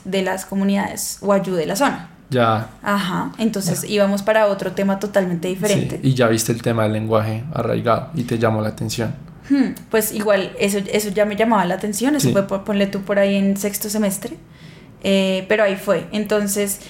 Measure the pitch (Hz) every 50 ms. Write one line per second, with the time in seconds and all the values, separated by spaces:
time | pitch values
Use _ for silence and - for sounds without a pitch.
0 | - 190 185 196 190 185 190 190 - - 196 196 196 196 196 202 196 - - -
1 | - - - - - 196 202 196 175 190 190 170 156 165 196 202 285 - - -
2 | - - - - - - 135 123 117 113 110 107 113 - - - - - 202 202
3 | 180 180 175 175 - - - - 220 226 214 202 - 170 - - - - 208 208
4 | 202 196 202 202 196 220 214 220 214 202 196 196 185 185 180 - 196 196 190 196
5 | 214 202 - 202 190 180 175 165 170 185 185 175 202 208 202 - - 127 - -
6 | - 135 127 123 123 110 113 110 - - 117 113 - 123 113 113 107 107 107 107
7 | 110 110 110 110 107 110 107 110 123 160 - - 117 113 113 113 110 117 113 -
8 | - - - - 117 - 120 110 117 113 110 107 107 107 107 - 113 110 - -
9 | 113 113 - - - - - - - - 277 277 240 196 - - - - - 220
10 | 214 - - 220 202 214 202 196 185 - - - 208 202 202 202 196 - - 208
11 | 208 208 190 214 208 208 208 202 220 233 226 202 180 175 170 170 - 208 208 -
12 | 233 269 302 277 - - 117 196 190 - 196 196 196 - 208 202 202 196 202 196
13 | 196 - 202 196 196 196 196 196 196 196 196 196 - 208 202 - - 208 208 214
14 | 214 196 196 - - 240 320 - - - - - - - - - - - - -
15 | - 196 196 196 190 190 190 190 185 - 220 220 214 196 196 190 - 208 190 165
16 | - - - 214 214 208 214 208 208 202 202 208 202 196 196 - -